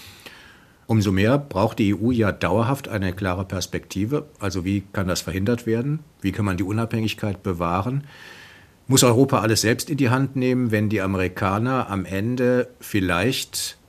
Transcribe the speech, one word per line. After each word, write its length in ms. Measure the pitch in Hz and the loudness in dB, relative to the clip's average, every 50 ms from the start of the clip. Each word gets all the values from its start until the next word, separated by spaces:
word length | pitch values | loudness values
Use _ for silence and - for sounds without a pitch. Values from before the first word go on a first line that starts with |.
| - - - - - - - - - - - - - _ _ _ _ | -20 -20 -20 -20 -20 -20 -20 -20 -20 -20 -20 -20 -20 _ _ _ _
Umso 260 | - 117 110 95 101 92 | 0 2 2 4 4 4
mehr 260 | 95 101 110 135 143 | 4 4 4 4 2
braucht 400 | 143 - - 90 104 110 - - | 0 -2 -2 0 0 0 2 2
die 120 | 110 98 | 2 2
E 40 | 101 | 2
U 160 | - 107 120 | 2 2 0
ja 220 | 127 113 107 98 87 | 2 2 2 0 0
dauerhaft 560 | - - 85 92 110 113 117 139 139 - - | 0 0 0 2 2 2 2 0 -4 -4 -6
eine 240 | 110 104 98 95 90 | -4 -4 -2 -2 -4
klare 320 | 95 101 95 90 92 95 | -2 -2 -2 -2 -2 -4
Perspektive. 800 | - 104 92 - - - 82 - - - 92 98 113 147 143 - - - - | -6 -4 -6 -6 -6 -6 -8 -8 -6 -6 -4 -4 -2 -2 -4 -6 -6 -14 -8
Also 240 | 107 98 90 98 85 | -6 -4 -4 -4 -2
wie 180 | 95 101 101 95 - - | 0 -2 -2 -2 -4 -6
kann 160 | 104 92 90 | -4 -2 -2
das 120 | 87 - | -2 -4
verhindert 460 | - - 82 95 95 113 120 120 - | -4 -6 -4 -2 0 0 0 -2 0
werden? 340 | 110 113 117 123 143 147 156 - - _ _ | -2 -2 -2 -2 -2 -4 -6 -6 -12 _ _
Wie 120 | - 98 92 | -4 -4 -2
kann 120 | - 107 | 0 -2
man 120 | 98 92 | -2 0
die 80 | 87 101 | -2 -2
Unabhängigkeit 800 | 90 107 110 117 110 - 110 110 104 - - - 104 95 92 - | -2 -2 -2 -2 -2 -2 -2 -2 -2 -4 -4 -4 -6 -6 -4 -4
bewahren? 600 | 101 90 82 87 85 87 92 95 123 131 139 143 - - - - - - - - - - - - - _ _ _ - | -4 -4 -2 -2 0 0 0 -2 -2 -2 -4 -6 -8 -16 -20 -20 -20 -20 -20 -20 -20 -20 -20 -20 -20 _ _ _ 2
Muss 160 | 135 131 135 | 4 6 6
Europa 360 | 123 113 120 139 139 135 110 | 6 6 6 4 4 4 0
alles 220 | 95 113 113 - - | 2 2 2 2 2
selbst 260 | 110 123 - - - | 2 2 0 -2 -6
in 80 | 160 | -2
die 140 | 135 139 113 | 0 2 2
Hand 260 | 123 131 135 127 131 | 2 2 0 0 -2
nehmen, 340 | 135 127 127 127 127 123 117 | 0 0 2 2 2 0 2
wenn 200 | 110 104 107 104 | 2 2 2 2
die 100 | 110 101 | 0 0
Amerikaner 880 | 95 95 98 92 92 90 92 - 107 95 95 104 113 127 135 127 113 - | 0 0 0 0 0 -2 -2 -2 -2 0 0 0 0 0 0 -2 -2 -2
am 160 | 101 98 90 | -4 -4 -4
Ende 640 | 87 95 98 104 117 123 127 123 123 123 123 127 - - - | -4 -4 -4 -2 -2 -2 0 2 2 2 2 0 -2 -6 -18
vielleicht 960 | - - - 104 95 90 87 85 95 127 139 - - - - - - - - - _ | -12 -2 -2 0 2 2 2 2 2 0 0 -2 -6 -6 -8 -8 -8 -8 -10 -14 _